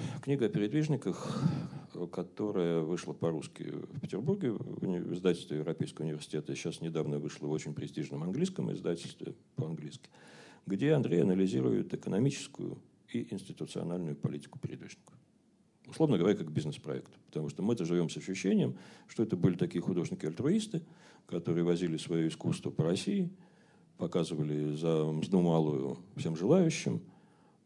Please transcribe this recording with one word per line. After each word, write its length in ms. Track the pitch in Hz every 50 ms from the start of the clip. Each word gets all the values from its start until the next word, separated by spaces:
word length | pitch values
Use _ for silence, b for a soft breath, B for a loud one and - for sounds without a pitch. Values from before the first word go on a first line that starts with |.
| B B B B B
Книга 240 | 139 143 135 117
о 20 | 104
передвижниках, 920 | - 104 104 107 139 156 151 151 147 139 - 98 85 - B B B B 131 B B B B B B B B B B 85 87 85
которая 720 | - 92 87 - - - 110 104 98 95 87 85 85 82
вышла 320 | 80 78 87 85 - - 73
по-русски 520 | - - 82 82 76 71 - - - -
в 360 | 76 - - - - - -
Петербурге 520 | - - - 92 127 160 202 208 180 123 101
в 300 | - - - - - -
уни-, 180 | 95 90 87
в 120 | 87 87 87
издательстве 460 | 90 92 90 87 - - - 78 76
Европейского 480 | 78 85 80 - 78 - - - 76
университета, 480 | 80 76 76 - - - 78 73 - 78
сейчас 260 | - - 85 76 -
недавно 380 | 80 82 80 80 76 76 73 73
вышла 280 | 73 73 - - -
в 40 | 73
очень 240 | 76 78 - 78 73
престижном 480 | 71 73 71 - 80 71 65 - - 82
английском 500 | 90 101 139 180 190 - - 123 - -
издательстве 640 | - - 90 85 - - - - - - - - - - _ _
по-английски, 520 | - 78 80 82 76 76 71 - - - - B B B B B B B B B B B
где 260 | - 98 95 131 147 156
Андрей 300 | 143 113 113 165 175 -
анализирует 680 | - 185 196 196 - - 131 131 - - 101 98 - -
экономическую 880 | - - 98 92 101 123 139 135 - - - - - - - - - - - _ _ _ - -
и 200 | 120 - - -
институциональную 840 | 95 - - 135 - 98 - - 90 85 85 87 90 87 78 71
политику 420 | - - - 71 73 - - - -
передвижников. 560 | - - 65 64 - - - - _ - - - _ _ _ _ _ _ _ _ _ _ _ _ -
Условно 300 | - - - 160 151 131
говоря, 180 | 85 85 101 98
как 160 | - 90 78
бизнес-проект. 640 | 78 - 73 76 - - - 78 64 65 - - - - _
Потому 240 | _ - 80 78 73
что 120 | - - 92
мы-то 220 | 113 120 - 87
живём 240 | 82 87 87 85 78
с 80 | -
ощущением, 580 | 78 - 95 92 - - 95 220 202 151 127 127 B B B B B B
что 160 | B - - 117
это 140 | - 92
были 180 | 87 85 95 87
такие 280 | - 92 85 - 87 85
художники-альтруисты, 1000 | - 90 87 80 76 - - - 78 82 - 117 147 202 220 214 - - 165 - B B B B B B B B
которые 360 | - - 87 82 90 85 85 85
возили 360 | 87 87 87 92 85 80 76
своё 280 | - - 85 82 80
искусство 440 | 80 78 - - 85 - - - -
по 120 | - - -
России, 460 | 82 90 139 - 196 202 202 180 170 - b b b b b b b b b b b b -
показывали 760 | 87 82 - 87 80 78 85 76 76 76 73 76 76 76 76
за 300 | 76 82 82 82 78 78
мзду 380 | 78 76 78 - - 95 92 87
малую 560 | 85 80 82 78 76 73 65 67 67 - - - - -
всем 200 | - - 80 82
желающим. 680 | 80 90 113 160 190 180 160 - - - 135 - - - b b b b b b b b b b b b